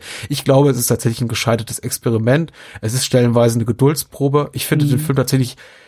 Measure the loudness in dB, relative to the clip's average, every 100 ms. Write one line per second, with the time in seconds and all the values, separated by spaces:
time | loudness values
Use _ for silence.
0 | -10 -14 -8 -6 2 4 4 2 0 0
1 | 0 -2 -4 -2 -2 -2 -4 -10 -10 -6
2 | -2 0 2 0 0 -10 -20 -8 -6 -4
3 | 0 2 4 4 4 2 -2 2 2 2
4 | -8 -4 0 0 -2 -8 -2 0 2 0
5 | 0 -2 0 0 -2 -6 -20 -20